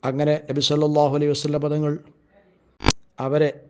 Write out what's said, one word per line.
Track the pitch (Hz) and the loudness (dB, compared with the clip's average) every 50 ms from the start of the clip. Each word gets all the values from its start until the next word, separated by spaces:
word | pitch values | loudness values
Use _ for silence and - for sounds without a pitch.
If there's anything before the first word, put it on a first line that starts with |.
| - | -4
അങ്ങനെ | 127 131 139 147 147 151 151 - - | -4 -2 0 0 0 0 0 -2 -6
നബി | 135 143 139 - | -4 -2 -2 0
സല്ലല്ലാഹു | 147 151 151 151 151 151 147 143 135 147 | 0 2 2 2 4 4 2 2 2 0
അലൈഹി | 147 147 147 | 0 0 -2
വസല്ലമ | 143 - 151 147 151 143 151 147 | -2 -2 -4 -2 -2 -2 -2 -2
തങ്ങൾ | 151 151 147 147 - - - - _ _ _ _ _ _ _ _ _ _ _ _ _ - 50 - - - _ _ - 127 | -2 -2 -2 -2 -4 -8 -18 -20 _ _ _ _ _ _ _ _ _ _ _ _ _ -2 -2 -2 -2 -6 _ _ -8 -4
അവരെ | 135 139 151 151 147 135 - - | -2 0 2 2 0 -2 -6 -18